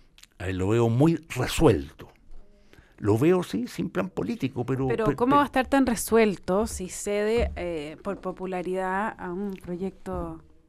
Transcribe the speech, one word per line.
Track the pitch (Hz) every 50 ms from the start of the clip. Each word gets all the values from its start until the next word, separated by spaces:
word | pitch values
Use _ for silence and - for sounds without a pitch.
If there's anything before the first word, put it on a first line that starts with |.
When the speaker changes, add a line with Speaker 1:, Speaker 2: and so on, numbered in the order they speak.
| _ _ _ - - - _
Speaker 1:
a | - 87
ver, | 95 95
lo | 92 92
veo | 98 110 120 117 117
muy | 113 123 147 170 165 - - -
resuelto. | - 127 120 - - - 170 131 95 73 67 - - - - - - _ _ - - - - - - _ - _ - - - _ _
Lo | - - 101 107
veo, | 113 143 170 185 180 170
sí, | - - 214 247
sin | - - - - -
plan | - 180 190 185
político, | - - - - 233 - 143 127 - 120 113
pero | 127 135 127 135
Speaker 2:
Pero | 247 226 220 220
Speaker 1:
pe-, | 220 -
Speaker 2:
¿cómo | - 247 262
Speaker 1:
pe- | 285
Speaker 2:
va | 285 285
a |
estar | 285 - 262 -
tan | - 277 277 262
resuelto | 240 226 - - - 220 226 226 214 175 - - - 185 202 226
si | 220 - - 185 170
cede, | - - - 208 208 208 208 214 226 240 - - -
eh, | - 175 175 170 151 147 151 156 - -
por | 202 185 190
popularidad | - 185 170 175 185 185 185 180 170 185 185 185 185 185 190 196 214 226 -
a | - 180 180
un | 175 190 208 202 190
proyecto | - - 180 180 170 190 190 - - - 185 185 180 170 165 160 160 - - - _ _